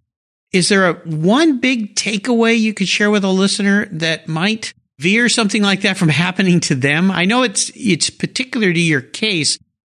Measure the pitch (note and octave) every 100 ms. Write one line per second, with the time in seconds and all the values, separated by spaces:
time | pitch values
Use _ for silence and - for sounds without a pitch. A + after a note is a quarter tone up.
0 | _ _ _ _ - F#3 E3+ G3 F3+ D#3
1 | E3 D#3 E3+ B3+ E4 B3+ B3+ B3+ G3+ -
2 | G3+ G#3+ B3+ A#3 A3+ A#3 A3 G#3+ F3+ -
3 | G#3 G#3 G3 F#3+ G3 - G3+ G3+ - D#3
4 | E3 D#3 - D#3+ G3 A3 - - _ -
5 | D#3+ A3 A#3+ - G#3 A3 G3+ F#3+ G3+ F#3
6 | E3 C#3 F3+ F3+ F#3 F3 - C#3 C#3 D3+
7 | F#3+ F3+ F#3 B3 B3 - - - A3+ D#3+
8 | - - - - C4 B3+ G3 E3+ E3 C#3+
9 | B2+ - A3 F3+ C#3 - _ _ _